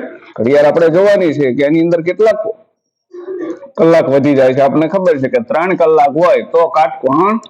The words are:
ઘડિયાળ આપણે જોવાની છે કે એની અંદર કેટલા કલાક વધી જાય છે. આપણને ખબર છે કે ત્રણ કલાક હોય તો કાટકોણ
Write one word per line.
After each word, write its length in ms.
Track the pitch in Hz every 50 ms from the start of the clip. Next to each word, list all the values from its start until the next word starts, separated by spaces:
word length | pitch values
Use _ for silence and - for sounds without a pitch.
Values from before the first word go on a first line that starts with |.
| - - - - - - -
ઘડિયાળ 300 | - 110 123 143 147 147
આપણે 220 | 147 139 165 170 160
જોવાની 440 | 156 185 196 208 202 196 185 156
છે 200 | 135 143 143 127 120
કે 80 | 143 139
એની 180 | 143 160 165 165
અંદર 140 | 170 170 165
કેટલા 340 | 160 180 180 196 214 226 - - - - - - _ _ _ _ _ _ _ _ _ _ 349 359 359 381 370 349 330 - - - - - _
કલાક 300 | - 165 165 165 160 135 127
વધી 260 | 135 143 135 147 139
જાય 200 | 131 131 131 127
છે. 80 | 139
આપણને 260 | 135 135 143 151 160 151
ખબર 320 | 196 196 185 175 156 135
છે 80 | 131 123
કે 120 | 123 120
ત્રણ 340 | 113 - 151 156 175 190 175
કલાક 360 | 165 170 160 160 156 147 143 131
હોય 320 | 156 180 170 143 117 107 -
તો 100 | - 165 165 160
કાટકોણ 720 | - 156 160 165 - - - 127 139 160 185 208 220 220 -